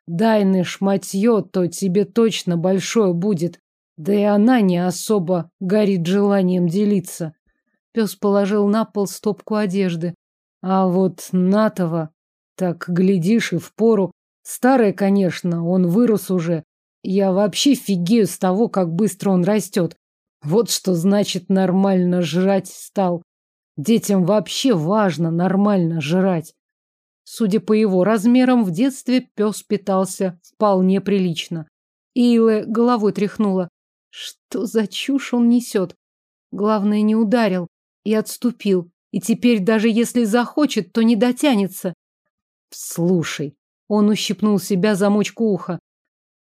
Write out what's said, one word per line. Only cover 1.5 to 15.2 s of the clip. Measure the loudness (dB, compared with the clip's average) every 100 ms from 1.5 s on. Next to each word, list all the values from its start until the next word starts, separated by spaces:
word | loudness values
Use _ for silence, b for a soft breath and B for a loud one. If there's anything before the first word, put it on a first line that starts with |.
| -2 -4
тебе | -2 -2 0
точно | 0 0 0 0 -4 -2
большое | 0 -2 0 0 0
будет. | 0 -2 -2 -4 -8 _ _ _ -10
Да | -2
и | 0
она | 2 2 4 4
не | 2 2
особо | -2 -4 -2 -2 0 -2 -4 _
горит | -2 0 2 0 0
желанием | 0 2 2 2 2 0
делиться". | 0 0 0 -2 -10 -12 -12 _ _ _ _ _
Пес | -4 -4
положил | -2 0 2 2 0 2
на | 0
пол | -2 -4 -6
стопку | -4 -6 -6 -6
одежды. | -4 -2 -2 -2 -4 -6 -10 _ _ _ _
А | -2 0 2
вот | 2 0 -2 -4
Натова, | 0 2 2 2 0 -4 -4 -6 _ _ _ _ -6
так, | -6 -4 -4
глядишь, | 0 2 2 2 0 0
и | -4
впору. | -6 0 2 2 0 -6 _ _
Старая, | -18 -2 2 4 2
конечно, | 2 2 2